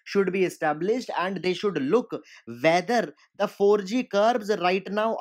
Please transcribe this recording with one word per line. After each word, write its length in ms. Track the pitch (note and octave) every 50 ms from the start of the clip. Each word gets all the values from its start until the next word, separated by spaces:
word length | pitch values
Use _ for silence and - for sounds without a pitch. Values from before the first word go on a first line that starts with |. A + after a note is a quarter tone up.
should 300 | _ - - G3 G3 F#3
be 100 | F3+ G3
established, 640 | F#3 E3+ F3 - E3 D#3 D3+ D3+ E3+ G3 A#3 C4 - - -
and 240 | D#3+ E3+ F#3+ G3 F#3
they 120 | D#3 F#3 F3+
should 260 | - G#3 G#3 F3+ D3+
look 400 | C3 C#3 F#3+ B3 - - - B2+ - - - - _ - A#2 A#2+
whether 520 | C3 D#3+ E3 F3+ F3 F3+ B3 A#3 F#3 - - _ _ _ _
the 100 | - G3+
four 320 | G3 - - G3+ G3+ G#3 G#3
G 240 | G3 F#3 A3+ B3+
curbs 480 | - - - G3+ G#3 A3+ B3 A#3+ G#3+ G3 G#3+ F3+
right 220 | F3 F3+ F#3 G3 F#3 G3
now 260 | G3 G#3+ G#3+ A3+ A3 -